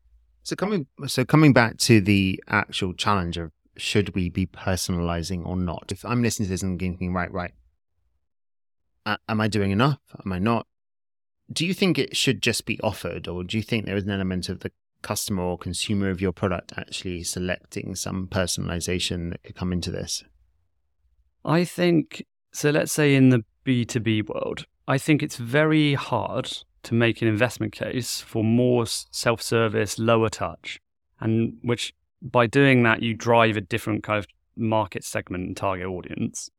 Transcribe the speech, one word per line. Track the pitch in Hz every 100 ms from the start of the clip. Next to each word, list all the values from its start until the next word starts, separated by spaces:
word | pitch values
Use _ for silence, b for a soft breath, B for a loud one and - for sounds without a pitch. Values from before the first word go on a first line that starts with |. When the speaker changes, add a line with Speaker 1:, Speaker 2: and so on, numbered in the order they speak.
| _ _ _ _
Speaker 1:
So | - 147
coming, | 185 202 131 - 139
so | - 123
coming | 151 156
back | 123 113 -
to | - 110
the | 95 101 95 - -
actual | 104 - - 95
challenge | 87 107 101 85 85
of | 82 - _ -
should | - 107 98
we | 98 87
be | 95 92
personalizing | - - 92 - 87 85 85 82 90 85
or | 92
not? | 90 - -
If | 95 104
I'm | 120
listening | 117 - 95
to |
this | 92
and | 95 87
thinking, | 92 87 90
"Right, | 90 87
right, | 92 87 - _ _ _ _ _ _ _ _ _ _ _ _ _ _ 107
a-, | 104 -
am | 110
I | 107
doing | 104 98
enough? | 98 139 139 _ -
Am | 98
I | 90
not?" | 107 117 - _ _ _ _ _ _ _ _
Do | - 170
you |
think | 185 190 143
it | 113 -
should | - 101
just | 120 107 -
be | 107
offered, | 107 95 90 87 85
or | 87
do | 90 110
you |
think | - 113 101
there | 101
is |
an | 98
element | 98 95 90 87
of | 87
the | 95 - _ _
customer | - - - 95
or | 90 87
consumer | 92 87 - 101 98
of | 90
your | 95
product | - 101 87 - -
actually | - - 95 87
selecting | 87 95 90 - _ 101 101
some | 95 101 95 92
personalization | 95 87 - 92 85 87 90 - 90 85
that | -
could | - -
come | 90
into | 90 85
this? | 50 - - - _ _ _ _ _ _ _ _ _ _ _
Speaker 2:
I | - 160 175
think, | - 123 165 - - - _ _
so | - 147
let's | 156 -
say | - 147
in | 139 131
the | 123 - _
B | 131 123 113
two | 120
B | 110 110
world, | 104 - - - - _ -
I | 135
think | - 147
it's | 143 -
very | 117 143 156 156 147 135
hard | - 117 92 107 - - - _
to | -
make | 117 117 -
an | 117
investment | 107 123 - 107
case | - - 127 117 -
for | - 113
more | 110 117 123 123
s-, | 113 - -
self-service, | - 123 113 - 117 113 110 104 -
lower | 113 113 110
touch, | - 90 82 - - _ _ _ _
and | 113 113 117 117
which | 120 120 - - _ _
by | 135 123 117
doing | 139 139 127
that, | 117 110
you | 117
drive | 110 120 117 113 107
a |
different | 90 113 - 107
kind | - 104
of | 98 _ _ -
market | 113 110 101 -
segment | - 107 - 90
and | 87 92
target | 98 92 92
audience | 90 - - 113 - -